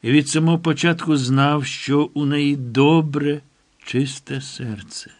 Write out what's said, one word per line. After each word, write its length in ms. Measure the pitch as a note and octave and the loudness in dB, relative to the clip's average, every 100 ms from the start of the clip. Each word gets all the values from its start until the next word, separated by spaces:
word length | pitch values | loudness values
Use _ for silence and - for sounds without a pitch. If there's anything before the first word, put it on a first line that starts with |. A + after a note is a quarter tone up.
і 80 | A#2 | 4
від 180 | C#3+ C#3 | 2 2
самого 300 | D#3+ D#3+ E3 | 0 2 2
початку 580 | E3 D3 E3+ E3+ E3+ D3+ | 0 0 0 0 0 0
знав, 500 | B2+ C3+ C#3 D3 C3+ | 2 2 2 2 -4
що 440 | - - C#3+ D3 | -8 -2 0 0
у 120 | - C#3+ | -2 -2
неї 300 | D3 C#3+ C#3+ | 0 0 -2
добре, 840 | B2 A#2 C#3+ E3 D#3 C#3+ C#3+ D3 _ _ _ _ | -2 2 6 6 2 -2 -2 -4 _ _ _ _
чисте 560 | - B2+ C3+ - - C3+ | -6 -2 -2 -6 -10 -10
серце. 680 | C3+ - B2 G#2 G#2 - - _ | -10 -12 -10 -10 -12 -18 -18 _